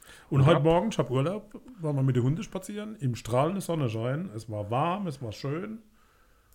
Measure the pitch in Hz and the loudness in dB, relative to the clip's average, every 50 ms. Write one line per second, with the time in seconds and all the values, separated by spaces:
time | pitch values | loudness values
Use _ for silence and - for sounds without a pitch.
0 | - - - - - - 160 139 135 151 170 147 143 160 165 175 202 226 - - | -20 -20 -20 -18 -8 0 4 6 8 8 8 8 6 6 6 6 4 2 0 0
1 | 143 120 123 131 139 165 196 214 208 - - 220 - - 262 208 160 151 147 139 | 0 0 2 0 2 0 -2 -4 -8 -12 -18 -18 -18 -18 -14 -8 -4 -2 0 2
2 | 135 135 127 123 120 131 151 180 214 - - - - - 208 208 104 107 110 - | 2 2 2 4 2 2 0 -2 -4 -6 -8 -10 -8 -8 -10 -10 -8 -10 -8 -4
3 | 139 127 120 107 - - 113 123 143 160 196 196 - - 165 160 143 117 104 113 | -2 -2 -2 -4 -4 -2 0 2 2 2 0 -4 -4 -4 -2 -2 -2 -2 -2 -2
4 | 113 123 135 156 185 196 107 113 107 - 110 104 104 101 117 127 151 170 180 202 | -2 -2 -2 -4 -6 -8 -10 -12 -10 -8 -8 -6 -4 -2 -2 0 0 0 -2 -2
5 | 202 175 139 - 131 110 104 - - 139 143 165 190 214 220 226 - _ _ _ | -4 -6 -6 -8 -8 -10 -10 -8 -6 -6 -6 -6 -6 -8 -12 -14 -16 _ _ _
6 | _ _ _ _ _ _ _ _ _ _ _ | _ _ _ _ _ _ _ _ _ _ _